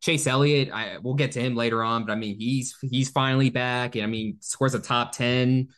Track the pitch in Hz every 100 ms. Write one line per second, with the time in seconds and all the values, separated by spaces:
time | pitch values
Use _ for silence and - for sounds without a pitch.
0 | - 156 139 131 143 143 131 104 107 90
1 | 120 143 131 - 127 117 117 113 113 117
2 | 110 107 107 104 113 135 123 - 135 123
3 | 131 143 131 131 131 127 123 123 123 117
4 | 104 110 110 - - - 131 120 - 120
5 | 120 - 120 127 127 127 131